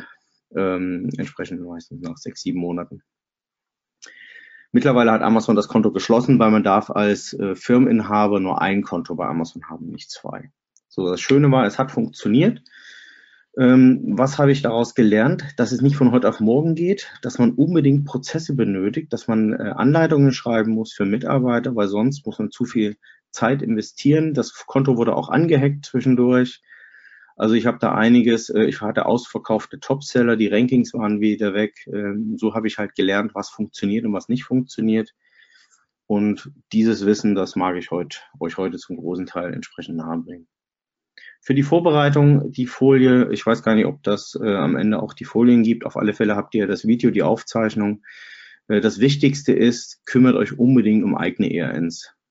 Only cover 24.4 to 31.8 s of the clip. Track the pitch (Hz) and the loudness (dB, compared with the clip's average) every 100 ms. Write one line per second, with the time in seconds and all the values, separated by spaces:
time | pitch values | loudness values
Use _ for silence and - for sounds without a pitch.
24.4 | 110 - - 135 135 117 117 - - 139 | -6 -10 -4 -2 0 0 0 -2 -2 0
25.4 | 170 147 139 143 - 131 131 123 123 127 | 2 2 2 -2 -6 -2 0 2 4 2
26.4 | 123 - _ - - _ _ _ _ - | 0 -6 _ -20 -20 _ _ _ _ -4
27.4 | 110 113 117 - 113 - 110 123 117 113 | 0 2 0 -2 -2 2 4 6 4 0
28.4 | - 104 110 - 107 - - 120 - - | -2 0 0 -2 -4 -4 0 -2 -4 -12
29.4 | - 110 - - - 139 - 127 120 113 | -4 -4 -4 -18 -6 -6 -2 0 2 2
30.4 | 104 104 123 127 113 - 107 104 107 104 | 2 2 2 2 0 -4 -4 0 0 0
31.4 | 104 98 107 - | -2 -2 -4 -6